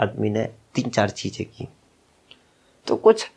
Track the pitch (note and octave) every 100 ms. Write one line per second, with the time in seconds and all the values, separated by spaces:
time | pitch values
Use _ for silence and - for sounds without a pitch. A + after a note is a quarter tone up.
0 | G#2+ A2 G#2+ G#2+ - - _ - A#2+ A2+
1 | G2+ - - - - - - - _ _
2 | _ _ - - _ _ _ _ - -
3 | A3 A3 -